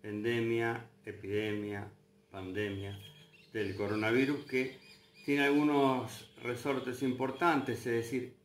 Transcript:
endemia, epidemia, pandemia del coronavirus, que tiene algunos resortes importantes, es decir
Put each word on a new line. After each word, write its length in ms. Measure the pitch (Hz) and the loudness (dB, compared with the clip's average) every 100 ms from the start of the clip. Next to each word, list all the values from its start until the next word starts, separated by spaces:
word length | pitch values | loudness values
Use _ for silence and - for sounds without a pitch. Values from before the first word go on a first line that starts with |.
endemia, 840 | 107 104 110 117 117 117 117 117 - _ - | -6 -2 0 0 2 2 0 -2 -8 _ -14
epidemia, 800 | 98 98 104 107 104 104 101 101 - _ _ _ | -10 -2 -2 0 -2 -4 -6 -8 -14 _ _ _
pandemia 680 | 98 95 92 104 98 98 98 - - - - - | -12 -6 -4 -4 -4 -8 -10 -14 -20 -20 -20 -8
del 240 | 113 98 95 | -4 -2 -2
coronavirus, 640 | 101 107 110 120 135 147 | -2 2 4 4 2 0
que 340 | - 131 131 - - - - - | -2 -2 -2 -6 -20 -20 -20 -12
tiene 220 | - 143 143 | 0 2 4
algunos 880 | 147 151 143 135 127 117 - - - | 6 6 6 4 4 -2 -10 -16 -10
resortes 580 | 120 123 143 131 127 123 | -6 -4 -2 -2 -2 -2
importantes, 880 | 135 123 131 131 170 147 - 110 127 | -2 0 -2 2 4 4 2 -4 0
es 60 | |
decir 400 | 117 117 131 120 - | 0 0 -4 -4 -12